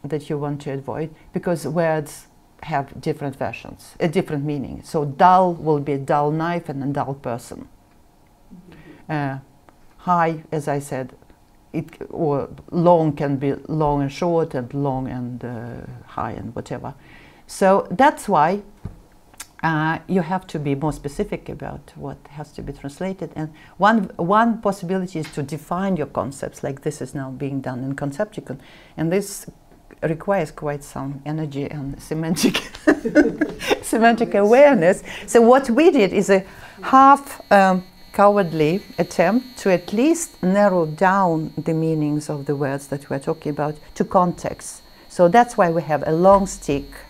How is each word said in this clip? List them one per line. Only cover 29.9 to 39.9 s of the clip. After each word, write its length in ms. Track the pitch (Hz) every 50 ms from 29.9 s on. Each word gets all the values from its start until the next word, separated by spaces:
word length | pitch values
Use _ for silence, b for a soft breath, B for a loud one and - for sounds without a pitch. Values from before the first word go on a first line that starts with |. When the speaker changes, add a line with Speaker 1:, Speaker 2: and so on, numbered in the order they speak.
| - _ -
Speaker 1:
requires 480 | 151 165 160 - 196 196 190 160 151
quite 320 | - - 156 147 147 143 143
some 380 | - - 135 135 139 143 139 139
energy 400 | 147 156 156 156 143 139 139 143 -
and 320 | - 151 135 139 143 -
semantic, 560 | - - 156 160 160 160 - 160 - - -
<laughs> 1200 | - - - - - - 302 302 - - - - 302 - - - - 311 - - - - - - -
semantic 520 | - - - 226 226 233 233 226 233 - -
Speaker 2:
Yes. 80 | 202
Speaker 1:
awareness. 640 | 202 208 233 262 294 285 277 - 160 175 196 - B B B B B
So 140 | - - 233
what 280 | 226 233 254 277 277 240
we 220 | 226 247 320 359
did 220 | 285 240 196 180 -
is 160 | - 185 185
a 140 | 196 190 190 B B B B B B B
half, 600 | 185 - - 196 - - 277 - 185 - - - - -
um, 320 | 202 202 190 190 185 185 180 - _ - - - -
cowardly 680 | - 202 202 208 202 196 165 156 160 151 151 170 202 - - -
attempt 600 | - 180 - - - 170 175 214 254 - - - -
to 120 | - 202
at 220 | 180 175 - -